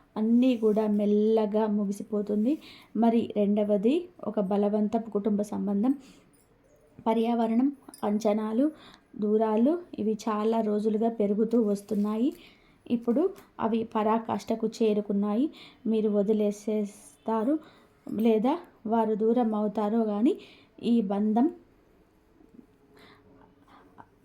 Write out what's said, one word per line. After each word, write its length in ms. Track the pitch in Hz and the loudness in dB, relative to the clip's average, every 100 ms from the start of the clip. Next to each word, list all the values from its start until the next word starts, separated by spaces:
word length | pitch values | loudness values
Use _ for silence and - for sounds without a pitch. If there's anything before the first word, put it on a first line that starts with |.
| _ 214 | _ -4
అన్నీ 400 | 220 240 262 233 | 2 4 4 2
కూడా 300 | 220 214 214 | 2 2 2
మెల్లగా 800 | 208 208 208 214 220 214 214 220 | 2 2 2 4 2 2 0 0
ముగిసిపోతుంది. 920 | 208 202 202 - 208 202 208 226 311 - - - 214 | 0 -2 -6 -6 -4 -2 0 0 -2 -6 -20 -8 0
మరి 360 | 233 226 - 208 | 2 2 0 0
రెండవది 720 | 202 208 208 208 226 339 349 - | 2 2 2 2 2 0 -2 -10
ఒక 160 | 214 214 | -6 -4
బలవంతపు 720 | 190 202 208 214 208 233 214 | -2 0 0 0 0 -2 -4
కుటుంబ 320 | 202 214 202 | -4 0 -2
సంబంధం, 520 | 208 202 196 202 247 285 - - _ _ _ _ _ _ _ - 226 | -2 -4 -2 0 0 -2 -8 -20 _ _ _ _ _ _ _ -6 -2
పర్యావరణం, 680 | 226 226 233 226 226 277 277 - - | 0 0 0 0 2 0 -2 -14 -8
అంచనాలు, 640 | 214 208 220 214 214 226 302 - - - _ - | -2 0 0 0 -2 0 -2 -4 -16 -20 _ -6
దూరాలు 580 | 208 214 220 214 254 349 - - | 0 0 2 2 2 0 -6 -6
ఇవి 200 | 214 214 233 | -4 -4 -4
చాలా 320 | 208 226 226 | -2 0 0
రోజులుగా 480 | 214 208 220 214 226 | 0 0 0 0 0
పెరుగుతూ 540 | 226 202 208 226 240 | 0 0 0 2 2
వస్తున్నాయి. 720 | 208 202 - 202 208 220 269 - - _ _ _ - | 2 -2 -2 -2 -2 0 -2 -2 -12 _ _ _ -6
ఇప్పుడు 400 | 233 240 240 381 - - - | -4 0 0 0 -4 -16 -6
అవి 240 | 226 226 | -2 -2
పరాకాష్ఠకు 840 | 226 220 214 226 226 202 - 226 220 | -2 -2 0 0 -2 -6 -4 -4 -4
చేరుకున్నాయి. 840 | - 226 208 208 202 208 214 320 - - - 214 | 0 0 0 -2 -2 0 0 -2 -6 -20 -8 -2
మీరు 220 | 220 214 | 0 2
వదిలేసేస్తారు 1500 | 208 202 214 208 208 - 214 202 - - - - 220 226 302 - - _ _ - - | 2 2 2 0 -2 -4 -4 -4 -10 -20 -10 -4 -2 0 -2 -4 -20 _ _ -10 0
లేదా 400 | 226 220 247 349 - _ 226 | 2 2 2 -2 -8 _ -2
వారు 280 | 226 214 | 0 0
దూరం 400 | 214 220 240 226 | 0 2 2 0
అవుతారో 500 | 214 214 208 208 226 | 0 -2 -2 0 0
కానీ 320 | 220 208 269 440 - - _ - | 0 0 0 0 -8 -20 _ -6
ఈ 180 | 226 233 | 0 0
బంధం 500 | 196 202 214 214 311 - - _ _ _ _ _ _ _ _ - - _ _ - - - _ - - _ _ - _ - - _ | 0 0 0 2 2 -2 -16 _ _ _ _ _ _ _ _ -20 -20 _ _ -20 -20 -20 _ -20 -20 _ _ -20 _ -20 -20 _